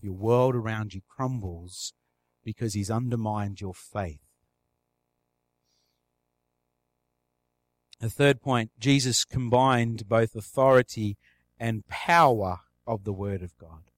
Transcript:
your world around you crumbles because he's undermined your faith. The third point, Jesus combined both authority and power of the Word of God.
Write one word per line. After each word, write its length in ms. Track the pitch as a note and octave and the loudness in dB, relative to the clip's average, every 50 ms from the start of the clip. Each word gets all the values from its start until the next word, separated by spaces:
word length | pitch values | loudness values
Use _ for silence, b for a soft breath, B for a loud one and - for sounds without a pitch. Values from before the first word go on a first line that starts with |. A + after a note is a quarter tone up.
your 120 | - G2 F#2 | -12 -10 -8
world 420 | F#2+ G#2 A2+ A#2+ B2 B2+ C3 B2 | -2 0 2 4 4 4 2 2
around 400 | A#2+ A2 A2+ A2 A2 G#2+ G#2 - | 0 -4 -4 -6 -6 -8 -8 -10
you 60 | G2 - | -14 -16
crumbles 840 | _ _ - C3 C3 C3 A#2 G2 F#2 E2+ E2+ F2 F#2 - - - - - _ _ _ _ _ _ _ _ _ - | _ _ -6 -6 -6 -6 -6 -8 -10 -10 -12 -16 -16 -16 -14 -14 -14 -16 _ _ _ _ _ _ _ _ _ -12
because 300 | A2+ A2 - A#2+ A2 G2 | -12 -8 -6 -6 -4 -4
he's 160 | G#2 G2 G2 | -4 -4 -2
undermined 720 | A2 A#2 B2+ A#2+ A#2+ A2+ A2 G#2+ G#2+ G#2 G#2 G2+ G2 - | -2 -4 -2 -2 -4 -4 -4 -4 -4 -4 -4 -6 -8 -10
your 140 | G#2 F#2+ F2+ | -12 -12 -12
faith. 460 | - - - - G#2 F#2+ E2 D2+ C#2+ _ _ _ _ _ _ _ _ _ _ _ _ _ _ _ _ _ _ _ _ _ _ _ _ _ _ _ _ _ _ _ _ _ _ _ _ _ _ _ _ _ _ _ _ _ _ _ _ _ _ _ _ _ _ _ _ _ _ _ _ _ _ _ _ _ _ _ _ _ _ _ _ _ _ _ - | -14 -16 -10 -8 -8 -8 -8 -10 -14 _ _ _ _ _ _ _ _ _ _ _ _ _ _ _ _ _ _ _ _ _ _ _ _ _ _ _ _ _ _ _ _ _ _ _ _ _ _ _ _ _ _ _ _ _ _ _ _ _ _ _ _ _ _ _ _ _ _ _ _ _ _ _ _ _ _ _ _ _ _ _ _ _ _ _ -8
The 100 | A2+ A2+ | -8 -6
third 320 | - - C#3+ C#3+ C3+ A#2+ | 0 2 4 4 4 2
point, 300 | - C#3 B2+ A#2 A2 - _ - | 0 0 0 0 0 -4 _ -4
Jesus 440 | A2 C#3 C#3 C#3 B2+ C3 A2+ - - | 0 2 2 2 2 0 -2 -2 -4
combined 840 | - - C3 B2 A#2 B2 B2 C3 C3 B2+ A#2+ A#2 A#2 A2+ G#2 A2 G2 | -4 -4 -4 -2 2 2 4 4 4 4 2 0 -2 -4 -6 -4 0
both 260 | A#2 A2+ A2+ A2 - | 2 2 2 0 -4
authority 840 | A2 - - - C3+ C3 C3+ C3 B2+ B2 - - A2+ G#2+ G#2 G#2 - _ _ _ _ _ _ _ | -10 -14 -6 0 2 4 6 6 6 4 2 -4 -6 -6 -6 -6 -8 _ _ _ _ _ _ _
and 300 | - A#2 A#2 A2+ G#2+ - | -8 -6 -4 -4 -6 -8
power 720 | - - - - - E3+ E3+ D#3+ C3+ A#2+ G#2+ G2 F#2 F2+ F2 _ _ _ _ - | -12 -14 -4 2 4 6 8 8 6 6 4 0 -4 -4 -6 _ _ _ _ -6
of 200 | A#2+ A2+ G#2 G2 | -6 -6 -6 -4
the 80 | G#2 G2 | -6 -6
Word 280 | F#2 G2+ G2+ G2 F2+ | -6 -4 -4 -4 -6
of 160 | F2+ F2 _ | -8 -10 _
God. 320 | - E2 E2 E2 D#2+ E2 _ _ | -18 -20 -20 -20 -20 -20 _ _